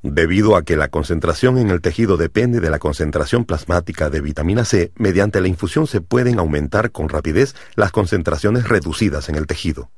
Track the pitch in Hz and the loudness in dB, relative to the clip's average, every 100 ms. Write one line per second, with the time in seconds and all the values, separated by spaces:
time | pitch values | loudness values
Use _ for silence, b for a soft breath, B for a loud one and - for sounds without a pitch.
0 | 71 71 82 92 107 95 78 78 76 80 | -2 0 2 4 4 4 4 0 0 -2
1 | 80 82 82 82 127 127 110 90 90 - | -2 -2 0 2 2 2 2 0 -2 0
2 | 113 90 82 104 123 120 82 78 76 71 | 2 2 2 0 0 0 0 0 -2 -2
3 | 78 76 73 120 117 80 - 87 85 - | -2 -2 0 0 0 -4 0 -2 -2 -4
4 | 78 76 73 73 80 107 113 101 85 - | -2 -2 -4 -2 0 0 2 0 0 0
5 | 104 90 104 104 92 90 95 - 156 104 | 0 2 2 2 0 -2 -2 -2 0 -2
6 | 82 120 123 117 80 73 73 101 113 - | 0 0 2 0 0 0 0 0 -2 -4
7 | 78 76 76 80 135 B B - 104 - | -4 -4 0 2 0 B B -2 0 2
8 | 98 95 85 78 104 120 117 110 80 76 | 0 0 0 0 0 0 2 0 0 -2
9 | 107 69 67 76 73 - 87 73 62 | -2 -2 -4 -4 -4 -4 -4 -6 -10